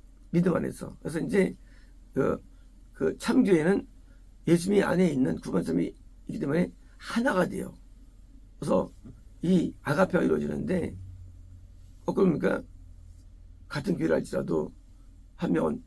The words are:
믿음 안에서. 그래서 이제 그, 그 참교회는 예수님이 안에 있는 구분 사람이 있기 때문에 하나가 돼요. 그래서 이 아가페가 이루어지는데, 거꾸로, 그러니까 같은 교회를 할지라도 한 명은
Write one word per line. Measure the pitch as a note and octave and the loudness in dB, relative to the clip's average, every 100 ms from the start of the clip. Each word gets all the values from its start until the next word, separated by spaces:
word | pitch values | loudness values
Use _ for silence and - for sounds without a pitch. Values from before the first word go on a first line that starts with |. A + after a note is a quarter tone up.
| - - - | -20 -20 -4
믿음 | E3+ F3+ | 0 2
안에서. | - C2 - - - | 0 -2 -6 -12 -10
그래서 | D#3 D#3+ | -8 -6
이제 | - G3 F3+ - - - - - - | 0 2 2 -2 -16 -20 -20 -20 -8
그, | C3 - - - - - - - | -2 0 -2 -8 -20 -20 -20 -20
그 | - D3+ - | -4 -4 -2
참교회는 | - B3 G3 E3+ D#3+ G3+ - - - - - - - | 0 4 6 6 4 2 -2 -16 -20 -20 -20 -8 2
예수님이 | F3 F3+ G3+ | 2 4 2
안에 | - E3+ F#3 | 2 2 2
있는 | C#3 C3 - | 2 0 -2
구분 | - F2+ | -4 -2
사람이 | E2 E2 - - - - - | 0 -2 -2 -6 -20 -18 -12
있기 | - | -6
때문에 | D3+ D#3+ F3+ - - - | -2 0 -2 -6 -20 -20
하나가 | - A#3 B3+ F#3 - | -6 -2 0 2 0
돼요. | - B2+ - - - - - - - - - | -2 -10 -12 -20 -20 -20 -20 -20 -20 -20 -10
그래서 | D3 F#3+ E3+ - - - - - | 0 0 0 -8 -20 -20 -20 -6
이 | E3 F#3 - - | 2 2 2 -4
아가페가 | - D3+ F#3 F3 | -4 0 2 2
이루어지는데, | - D3+ D3 D3 - F#3 D#3 - - - - - - - - - - - - | 2 0 -2 -6 -4 -4 -4 -8 -16 -18 -20 -20 -20 -20 -20 -20 -20 -10 -6
거꾸로, | F3+ F#3+ D3 | 2 2 2
그러니까 | F#3 - - - - - - - - - - - - | 0 -2 -6 -18 -20 -20 -20 -20 -20 -20 -20 -20 -12
같은 | D3 C3+ D#3 | -8 -4 -2
교회를 | D#3+ C#3+ | 0 0
할지라도 | - - C#3 D#3+ D3+ - - - - - - - | -2 -6 -2 -2 -4 -10 -20 -20 -20 -20 -20 -8
한 | F3 | -2
명은 | E3 - - | 0 0 -4